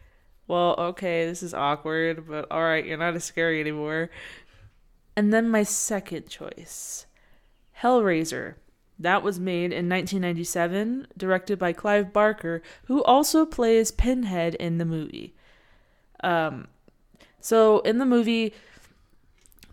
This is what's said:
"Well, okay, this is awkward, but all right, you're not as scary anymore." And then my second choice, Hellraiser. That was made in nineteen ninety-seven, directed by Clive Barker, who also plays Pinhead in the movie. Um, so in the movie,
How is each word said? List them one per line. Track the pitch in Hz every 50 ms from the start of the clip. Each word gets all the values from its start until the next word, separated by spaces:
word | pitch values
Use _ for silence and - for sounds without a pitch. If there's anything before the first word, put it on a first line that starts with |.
| - _ _ _ _ _ _ _ _
"Well, | - 175 175 175 175 -
okay, | - 175 175 185 - 190 175 170 165 165
this | 165 180 180 185
is | 165 -
awkward, | - 139 143 147 147 147 156 160 160 165 165 160 160 160
but | 160 151 151 - -
all | - 160
right, | 165 165 160 160 -
you're | - 160
not | 151 165 175 165
as | 170 -
scary | - - 165 165 165 160 156
anymore." | 151 151 151 151 151 151 156 160 165 170 - - - - - - - _ _ - - - _ _ _ _ _ _ _ _ -
And | 214 208 208 220
then | 226 233 233
my | 226 214 208
second | 208 - - - - 214 190 190 - 170 147 -
choice, | - - - - - - - 170 - - - - - - - - _ _ _ _ _ _ _ _ _ _ _ _ _ _ -
Hellraiser. | - 247 254 240 214 190 170 160 160 156 127 131 - - - - _ _ _ _ _ _ _ -
That | 160 175 190 196
was | - 202 185 175
made | 185 185 180 175 175 180
in | - 160 175
nineteen | 175 180 185 190 190 196 190
ninety-seven, | 180 175 175 165 175 - - 175 170 175 185 202 214 233 247 269 277 - -
directed | - 196 190 185 185 185 - 202 180
by | 185 175
Clive | 170 - - 208 208 208 202 190
Barker, | - 208 208 214 214 - - 165 165 165 - - - - -
who | - 254 285 -
also | - 247 285 302 - - 320 320
plays | 320 - 262 233 226 226 226 226 220
Pinhead | - - 220 247 262 254 240 196 185 170 165 170 165
in | - 175 170 170 170
the | 170
movie. | 165 160 160 151 - - 55 - - - _ _ _ _ _ _ _ _ _ _ _ _ _ _ _ _ - -
Um, | 180 170 165 160 156 135 127 - - _ _ _ _ _ _ _ _ _ - - _ _ _
so | - - 226 226 220 220 214 -
in | - 214 226 240
the | 269
movie, | 254 247 240 226 226 233 226 226 214 - - - - - - - - _ _ _ _ _ _ _ _ _ _ _ _ _ _ - -